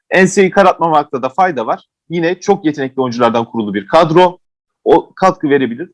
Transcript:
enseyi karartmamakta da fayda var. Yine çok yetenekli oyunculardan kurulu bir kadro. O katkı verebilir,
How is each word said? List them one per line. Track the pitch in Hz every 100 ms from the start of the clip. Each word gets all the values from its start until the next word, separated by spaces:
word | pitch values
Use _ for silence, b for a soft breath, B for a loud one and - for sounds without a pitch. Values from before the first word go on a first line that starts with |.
| -
enseyi | 180 190 202 190
karartmamakta | 202 185 - 170 151 147 131
da | 127
fayda | - 190 139 113
var. | 175 _ _ -
Yine | 170 165 180
çok | - 196
yetenekli | 156 147 131 131
oyunculardan | 127 117 120 117
kurulu | 117 117 104
bir | 101 95
kadro. | 165 170 160 180 180 _ _ _ _
O | - 160 -
katkı | - 190 175 147
verebilir, | 139 123 120 180